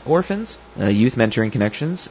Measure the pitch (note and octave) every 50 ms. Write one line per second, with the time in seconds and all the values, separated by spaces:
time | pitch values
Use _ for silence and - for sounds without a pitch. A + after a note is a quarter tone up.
0 | - - D#3 F3 - - G3 G3+ A3+ - - - - - - - G2 G2+ G2+ G#2
1 | A2+ B2+ - A#2+ A2+ A2 G#2+ A#2 A2 A2 - A2+ G2+ G#2+ G#2 - D3 D#3+ F3+ F3+
2 | - -